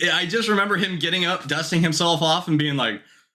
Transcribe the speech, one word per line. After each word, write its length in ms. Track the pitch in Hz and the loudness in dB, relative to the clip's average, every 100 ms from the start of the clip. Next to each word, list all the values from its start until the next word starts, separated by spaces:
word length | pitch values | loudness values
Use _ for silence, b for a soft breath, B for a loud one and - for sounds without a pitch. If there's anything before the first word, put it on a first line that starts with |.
| 175 | 0
I 160 | 165 | 0
just 240 | 175 220 208 | 0 -2 0
remember 280 | 208 202 196 | 0 2 0
him 220 | 190 180 | -2 -2
getting 260 | 165 185 | -2 0
up, 220 | 175 180 135 | -2 -2 -4
dusting 340 | 151 160 170 | -4 0 2
himself 400 | 165 147 170 160 | 2 2 2 2
off, 260 | 160 170 180 | 2 0 2
and 100 | 151 | 0
being 200 | 147 139 | 0 0
like, 240 | 117 101 - b b | -2 -4 -12 b b